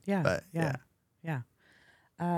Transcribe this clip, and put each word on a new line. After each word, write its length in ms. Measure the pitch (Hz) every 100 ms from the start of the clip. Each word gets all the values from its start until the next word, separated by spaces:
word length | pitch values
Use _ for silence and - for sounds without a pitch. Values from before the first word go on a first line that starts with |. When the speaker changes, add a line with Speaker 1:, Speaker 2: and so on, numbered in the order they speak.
| -
Speaker 1:
Yeah, 180 | 196
Speaker 2:
But, 200 | 156 87 -
Speaker 1:
yeah, 260 | 165 156 131 - _ _ _
Speaker 2:
yeah. 180 | 165 139 117 _ _ - - - _ -
Speaker 1:
yeah. 60 | 175